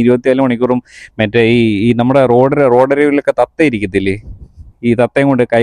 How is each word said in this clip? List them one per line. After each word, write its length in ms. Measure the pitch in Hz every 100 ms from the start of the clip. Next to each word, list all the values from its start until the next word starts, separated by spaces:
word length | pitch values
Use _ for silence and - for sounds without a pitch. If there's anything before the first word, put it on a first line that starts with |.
ഇരുപത്തിനാല് 380 | 117 123 131 131
മണിക്കൂറും 360 | 131 113 123 123 - - - -
മറ്റേ 220 | 107 117 113 120
ഈ, 40 | 113 101 117
ഈ 40 | 117
നമ്മുടെ 220 | 123 135 123
റോഡ്, 240 | 120 135 147 135
റോഡരികിലൊക്കെ 600 | 123 131 143 147 143 139 -
തത്ത 180 | 123 - 151
ഇരിക്കത്തില്ലേ, 480 | 110 101 98 98 104 - - - - - _ 120
ഈ 40 | 113
തത്തയും 280 | 117 139 139
കൊണ്ട് 120 | 127 120
കൈ 100 | 117